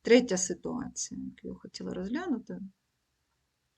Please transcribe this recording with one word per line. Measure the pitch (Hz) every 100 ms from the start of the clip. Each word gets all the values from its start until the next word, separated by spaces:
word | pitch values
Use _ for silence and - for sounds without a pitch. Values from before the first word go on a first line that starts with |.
третя | - 240 247 180
ситуація, | - 180 - - - - - -
яку | - - -
я |
хотіла | - 190 - 185
розглянути. | 180 190 277 370 226 - 185 190 _ _ _ _ _ _ _ _ _ _